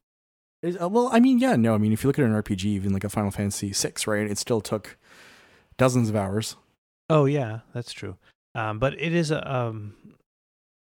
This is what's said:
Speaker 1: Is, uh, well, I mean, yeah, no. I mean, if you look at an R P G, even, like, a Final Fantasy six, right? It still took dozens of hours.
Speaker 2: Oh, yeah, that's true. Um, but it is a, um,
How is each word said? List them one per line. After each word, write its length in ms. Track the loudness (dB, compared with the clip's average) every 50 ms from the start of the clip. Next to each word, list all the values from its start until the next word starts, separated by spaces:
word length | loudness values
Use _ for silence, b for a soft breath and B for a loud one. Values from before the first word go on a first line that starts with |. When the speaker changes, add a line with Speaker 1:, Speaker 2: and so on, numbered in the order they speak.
| _ _ _ _ _ _ _ _ _ _ _ _ -6
Speaker 1:
Is, 180 | -6 -4 -2
uh, 80 | -4 0
well, 200 | 2 2 2 4 4
I 60 | 6
mean, 200 | 6 6 6 4
yeah, 180 | 4 4 4
no. 180 | 4 4 4 4
I 40 | 4
mean, 140 | 2 2 0
if 120 | 2 2
you 40 | 0
look 100 | 2 4
at 60 | 2
an 80 | 2 2
R 100 | 0 0
P 120 | -2 -4
G, 160 | -2 0 -2
even, 220 | -2 -2 0 -2 -2
like, 120 | -2 -2
a 40 | -4
Final 220 | -4 -2 -2 -2
Fantasy 420 | -2 -2 -4 -4 -2 -4 -6 -6 -4
six, 340 | -4 -4 -4 -4 -6 -4
right? 240 | -2 0 0 0 -2
It 80 | -4 -6
still 220 | -2 -2 -2 -2
took 380 | 0 -2 -6 -6 -6 -10 -20 _ B B B B B B B B B B B B B B B
dozens 340 | 2 2 4 4 2 2 2
of 60 | 2
hours. 400 | 0 0 0 -2 -4 -4 -4 -10 _ _ _ _ _ _ _ _ _ _ 0
Speaker 2:
Oh, 140 | 2 4 4
yeah, 360 | 4 2 0 -2 -4 -8 -10 -12 _ -10
that's 200 | -10 -10 -10 -12
true. 240 | -12 -12 -12 -12 _ b b b _ _ _ -10
Um, 240 | -6 -6 -6 -2 0
but 160 | -2 -2 -2
it 180 | -2 -4 -2 0
is 180 | 0 0 0
a, 220 | -2 -4 -4 -4 -4
um, 420 | -4 -4 -4 -6 -8 -12 -14 -16 _ _ -20 -20 _ _ _ _ _ _ _ _ _ _ _ _ _ _ _ _